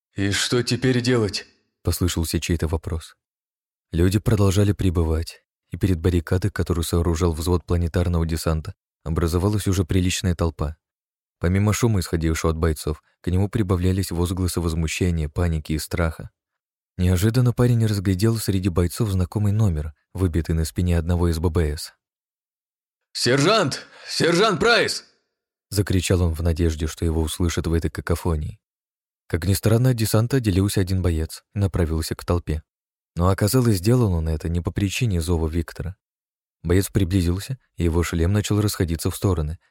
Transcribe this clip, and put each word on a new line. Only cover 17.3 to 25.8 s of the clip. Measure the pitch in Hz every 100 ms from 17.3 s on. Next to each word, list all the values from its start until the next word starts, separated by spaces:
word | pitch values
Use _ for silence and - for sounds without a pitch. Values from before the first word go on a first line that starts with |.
| 123 123
парень | - 123 117
разглядел | 110 101 98 92 113 113
среди | - 95 95
бойцов | 87 87 - 107
знакомый | 95 87 107 104
номер, | 104 104 78 76 - _
выбитый | 92 92 82 80
на | 82
спине | 80 - 90 85
одного | 80 87 87
из | 80
Б | 87
Б | 85 76 73
С. | - - _ _ _ _ _ _ _ _ _ _ _
«Сержант! | - - 139 156 220 151 - - - -
Сержант | - 151 170 220 175
Прайс!» | 220 220 123 - - _ _ _ _ _ _
закричал | 101